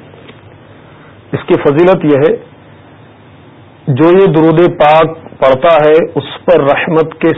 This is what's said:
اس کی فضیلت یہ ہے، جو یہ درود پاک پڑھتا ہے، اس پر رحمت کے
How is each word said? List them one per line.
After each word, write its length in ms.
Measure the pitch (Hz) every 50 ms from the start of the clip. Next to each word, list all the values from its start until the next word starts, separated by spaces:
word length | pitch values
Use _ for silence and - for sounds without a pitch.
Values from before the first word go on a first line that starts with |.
| - - - - - - - - - - - - - - - - - - - - - - - - - -
اس 100 | - - - -
کی 160 | 180 - -
فضیلت 480 | 151 139 156 175 180 190 185 175 151
یہ 120 | 147 131 147
ہے، 60 | 165 226 - - - - - - - - - - - - - - - - _ - - - - - - - - - - - - - - 131
جو 200 | 123 156 170 175 190
یہ 140 | 196 180 151 160
درود 220 | 156 165 160 160 175 175 170 -
پاک 380 | 151 147 156 160 165 151 - - - - - -
پڑھتا 380 | 143 131 135 131 - 170 165 151 151
ہے، 140 | 151 156 165 170 165 -
اس 240 | 147 - - - - -
پر 200 | - 175 151 139 139
رحمت 480 | 139 - - 185 160 160 156 156 - -
کے 120 | - 165 156